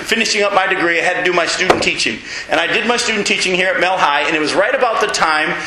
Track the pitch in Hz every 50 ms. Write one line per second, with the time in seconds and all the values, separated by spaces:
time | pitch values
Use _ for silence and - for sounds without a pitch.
0 | - - 226 226 220 208 - 208 202 202 202 190 185 190 185 180 160 170 165 165
1 | 151 180 180 175 180 180 175 175 165 139 - - 180 185 - - - - 120 117
2 | - 127 113 113 - - - - - - - 156 170 170 - 220 214 220 240 233
3 | - - 220 208 196 - 208 185 - 180 185 175 185 190 180 175 170 180 190 180
4 | 175 151 143 147 151 151 160 156 151 139 131 151 196 214 262 269 - 233 220 -
5 | 214 208 - - 185 160 156 151 156 170 170 - -